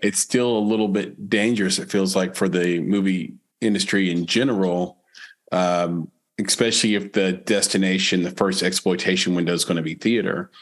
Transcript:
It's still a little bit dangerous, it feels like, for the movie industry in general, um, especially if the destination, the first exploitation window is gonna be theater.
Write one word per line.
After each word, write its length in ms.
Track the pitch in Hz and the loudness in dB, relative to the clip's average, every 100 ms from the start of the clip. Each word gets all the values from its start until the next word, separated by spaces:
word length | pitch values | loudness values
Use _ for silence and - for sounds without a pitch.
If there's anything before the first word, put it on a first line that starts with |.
It's 160 | 101 - | -2 -2
still 380 | - 127 120 110 | 0 0 2 2
a 40 | |
little 280 | 104 110 107 | 2 0 2
bit 400 | 101 104 - 101 | 0 -4 -10 -2
dangerous, 480 | 110 113 113 95 - | 0 2 2 0 -2
it 120 | - | -2
feels 240 | 104 95 | 0 2
like, 200 | 95 92 | 0 -2
for 140 | - 95 | -2 0
the 320 | 90 87 85 | 2 0 0
movie 540 | - 101 95 92 - - _ _ | 0 0 0 -2 -4 -12 _ _
industry 500 | 113 101 - 98 92 | -2 0 0 0 0
in 160 | 85 85 | 0 0
general, 720 | 113 131 104 92 90 90 - _ - - - _ | 0 0 0 0 0 -2 -6 _ -20 -20 -20 _
um, 580 | 90 90 87 87 85 80 _ _ - | 0 2 0 0 -4 -6 _ _ -8
especially 500 | 101 - 117 113 110 | -4 0 2 2 2
if 180 | 104 98 | 0 0
the 200 | 107 95 | 0 0
destination, 880 | 92 - 101 - 98 95 95 - 92 | -2 0 0 2 0 0 0 0 0
the 80 | 87 | -2
first 320 | - 98 95 | 0 0 2
exploitation 720 | 90 90 98 90 98 92 90 | -2 0 0 0 0 0 0
window 200 | 87 85 | 0 0
is 100 | 87 | 0
gonna 160 | - 87 | 0 -2
be 120 | 80 | -4
theater. 560 | 82 110 117 95 85 92 - | -2 0 0 0 -4 -8 -16